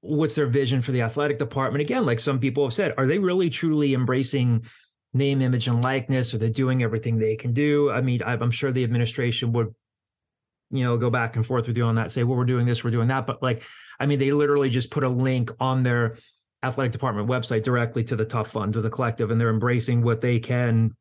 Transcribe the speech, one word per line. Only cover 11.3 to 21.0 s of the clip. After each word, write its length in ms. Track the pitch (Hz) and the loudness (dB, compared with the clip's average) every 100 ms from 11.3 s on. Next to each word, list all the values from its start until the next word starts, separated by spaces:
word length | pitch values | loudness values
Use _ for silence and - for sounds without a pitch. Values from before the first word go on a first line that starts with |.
| 117 | -2
and 100 | 113 | -2
forth 220 | 127 120 | 0 0
with 100 | 113 | 0
you 60 | |
on 120 | 117 113 | 2 0
that, 160 | 113 | -2
say, 120 | - | -2
"Well, 120 | 120 127 | 0 0
we're 100 | 123 | 0
doing 200 | 127 120 | 2 2
this, 180 | 117 | 0
we're 60 | 120 | 0
doing 200 | 117 117 | 0 2
that." 180 | 135 127 | 0 -2
But, 160 | 117 | -2
like, 180 | 127 117 - - - - | -2 -2 -6 -20 -20 -4
I 80 | 139 | 0
mean, 100 | 143 | 2
they 140 | 135 | 2
literally 400 | 147 147 143 135 | 2 4 2 2
just 180 | 123 123 | 0 -2
put 140 | - | -2
a 60 | 135 | 0
link 420 | 127 131 131 120 - | 0 0 0 -2 -2
on 240 | 131 131 | 0 2
their 340 | 127 120 117 113 - _ _ _ | 2 2 0 -4 -20 _ _ _
athletic 300 | 131 123 131 | -6 -2 -2
department 360 | 113 127 104 104 | -2 -4 -2 -2
website 320 | 127 117 113 | -2 0 -2
directly 420 | 110 123 117 120 117 | 0 0 0 -2 -2
to 100 | 117 | -2
the 100 | 110 | -2
Tough 240 | 117 107 | -2 -4
Fund, 240 | 107 104 | -4 -2
to 80 | 107 | -2
the 80 | 110 | -2
collective, 400 | - 113 117 110 | -2 -4 -2 -2
and 100 | 117 | 0
they're 120 | 117 | 2
embracing 500 | 110 120 120 120 120 | 2 2 0 0 2
what 180 | 117 113 | 2 0
they 200 | 123 120 | 0 0
can 560 | 120 123 123 113 113 - | 0 -2 2 2 2 -2